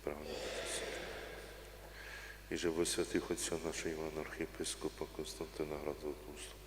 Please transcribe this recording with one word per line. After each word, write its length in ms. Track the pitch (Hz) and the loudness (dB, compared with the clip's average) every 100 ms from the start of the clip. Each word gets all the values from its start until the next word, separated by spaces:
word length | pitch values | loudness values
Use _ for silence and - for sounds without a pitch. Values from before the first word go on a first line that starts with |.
Правда, 300 | 73 73 73 71 - - - - - - - - - - - - - - - - - - - - - | -2 -4 -4 -2 -2 -2 0 0 0 -2 -4 -6 -6 -8 -8 -10 -10 -10 -12 -10 -8 -8 -8 -10 -4
і 80 | 80 | 4
же 120 | 85 | 4
во 160 | 80 85 | 6 6
святих 460 | - 85 87 - | 6 6 4 4
отця 240 | 87 - 82 80 | 2 4 2 2
нашого 240 | - 85 | 2 0
Івана, 320 | 78 80 78 | 2 0 0
архієпископа 840 | 76 - 82 - 80 - 80 - - - | -2 0 -2 0 -2 0 -2 0 -4 -2
Константина 600 | 78 - 80 - 76 76 | -4 -2 -4 0 0 2
Градоусту. 800 | 73 76 76 71 - 73 - - | 0 0 -2 -4 -6 -8 -8 -10